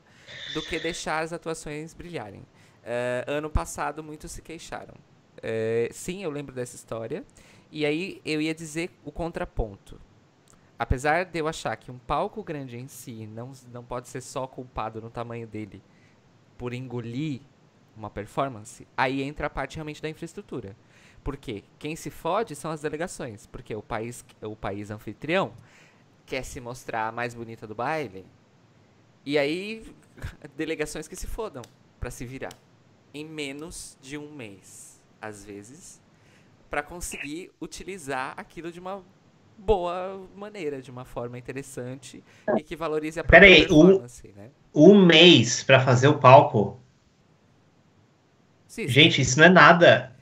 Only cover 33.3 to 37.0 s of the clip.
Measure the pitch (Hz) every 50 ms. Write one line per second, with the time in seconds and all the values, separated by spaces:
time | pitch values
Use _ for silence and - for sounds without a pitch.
33.3 | 160 151 147 135 135 147 156 180 - - - - - _ 135 131 147 147 147 147
34.3 | 151 143 113 104 98 92 - - - - - - - _ _ _ _ _ 110 107
35.3 | 104 104 101 104 98 101 104 117 139 180 - - - - _ _ _ _ _ _
36.3 | _ _ _ _ _ _ - - 151 147 151 - 170 175